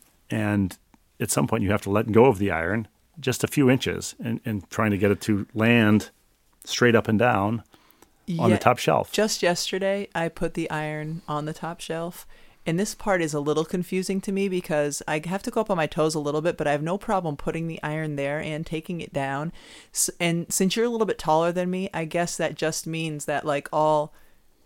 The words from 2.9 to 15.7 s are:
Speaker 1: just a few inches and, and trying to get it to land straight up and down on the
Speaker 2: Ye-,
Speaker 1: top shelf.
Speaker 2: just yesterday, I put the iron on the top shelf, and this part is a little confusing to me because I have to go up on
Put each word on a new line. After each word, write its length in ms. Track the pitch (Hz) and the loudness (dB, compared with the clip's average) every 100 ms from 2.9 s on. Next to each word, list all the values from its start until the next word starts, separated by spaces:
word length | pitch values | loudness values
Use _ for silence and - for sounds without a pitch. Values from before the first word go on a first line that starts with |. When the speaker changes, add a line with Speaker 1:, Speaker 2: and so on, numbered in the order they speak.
| _ _ - | _ _ -8
Speaker 1:
just 240 | 131 - | -4 -2
a 40 | - | 0
few 220 | - 131 | 4 4
inches 460 | 127 - 87 - - | 4 2 -4 -8 -8
and, 160 | 117 113 - | -6 -6 -4
and 220 | 107 - | -6 -4
trying 220 | - 107 | 0 2
to 60 | 101 | 4
get 140 | 101 | 4
it 100 | 101 | 2
to 240 | - 104 95 | 2 0 -2
land 560 | 107 113 120 107 107 - - _ _ _ _ | 2 4 6 8 6 2 -8 _ _ _ _
straight 320 | - - 120 113 | -10 4 6 6
up 120 | 104 | 4
and 120 | 107 | 2
down 440 | 123 110 101 113 - _ _ _ _ _ - 170 | 4 2 0 -2 -8 _ _ _ _ _ -8 0
on 100 | 123 | 2
the 60 | 107 | 4
Speaker 2:
Ye-, 40 | |
Speaker 1:
top 200 | - 123 | 4 4
shelf. 320 | - 147 - | 2 2 2
Speaker 2:
just 320 | - 214 - | 0 0 0
yesterday, 640 | 175 175 - 190 196 196 202 175 | 0 0 -2 -2 -2 -2 -4 -4
I 120 | 165 | -6
put 240 | - 170 | -4 -4
the 160 | 170 165 | -4 -4
iron 500 | 151 151 151 151 160 - | -4 -6 -6 -8 -10 -6
on 180 | 151 151 | -6 -6
the 80 | |
top 260 | 160 165 175 | -8 -10 -10
shelf, 440 | - 165 170 - - - - _ - | -8 -6 -6 -10 -18 -20 -20 _ -2
and 140 | 165 | 0
this 160 | 214 - | -2 -4
part 260 | - 185 | 0 2
is 120 | 165 | 2
a 60 | 147 | 0
little 260 | 143 151 160 | 0 0 0
confusing 560 | 185 175 185 185 196 | -4 -4 -4 -2 -4
to 100 | 196 | -2
me 160 | 196 196 | -2 -2
because 520 | 180 - 151 147 143 - | -2 -2 0 0 -4 -4
I 140 | 156 160 | -4 -4
have 180 | 190 | -6
to 80 | 247 | -4
go 100 | 233 | -2
up 80 | |
on 80 | 220 | 0